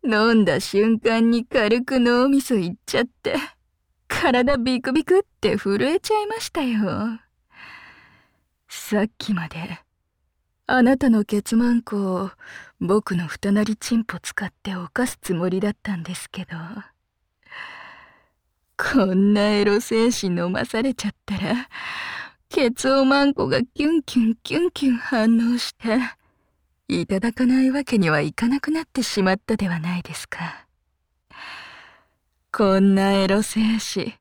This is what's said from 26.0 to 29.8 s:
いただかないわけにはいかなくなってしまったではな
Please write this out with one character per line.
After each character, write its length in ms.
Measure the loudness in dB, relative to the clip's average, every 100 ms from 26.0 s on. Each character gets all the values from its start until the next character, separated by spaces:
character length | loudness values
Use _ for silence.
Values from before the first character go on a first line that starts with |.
| -2 -8 _ _ _ _ _ _ _
い 180 | -4 -2
た 140 | -2
だ 120 | -2
か 140 | 0 2
な 160 | 4
い 80 | 2
わ 140 | 0
け 140 | 0 2
に 120 | 2
は 100 | 2
い 120 | -2
か 160 | -2 0
な 100 | 0
く 140 | -2
な 100 | -4
っ 20 |
て 200 | -4 -6
し 180 | -4 0
ま 120 | 0
っ 20 | 0
た 200 | -2 -2
で 120 | -2
は 100 |
な 180 | -4